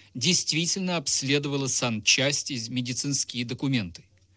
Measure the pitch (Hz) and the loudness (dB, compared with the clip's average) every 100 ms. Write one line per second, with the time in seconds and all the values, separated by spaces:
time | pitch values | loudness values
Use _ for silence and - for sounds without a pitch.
0 | - - 143 180 - 151 170 196 185 170 | -14 -2 2 2 2 0 0 0 0 -2
1 | 135 - 135 143 143 143 135 - 123 110 | 0 0 2 0 0 -2 2 2 2 0
2 | - - 135 143 - 131 113 127 123 123 | 2 2 2 0 -2 -6 -4 -4 -2 -2
3 | 143 139 - 120 120 123 143 131 90 - | 0 0 0 -4 -6 -4 -2 0 -2 -8
4 | - _ _ | -20 _ _